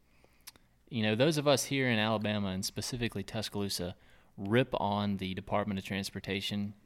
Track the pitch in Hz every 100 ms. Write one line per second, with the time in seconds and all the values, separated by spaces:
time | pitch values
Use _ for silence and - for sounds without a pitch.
0 | _ _ - _ - - _ _ - 120
1 | 107 110 143 151 143 135 - 139 127 110
2 | 107 107 104 107 101 92 101 - - 120
3 | 117 101 95 110 101 104 101 - 90 -
4 | - - - - 98 117 131 - 101 101
5 | 104 98 95 92 - 104 101 98 - 98
6 | 98 95 - 98 98 104 101 104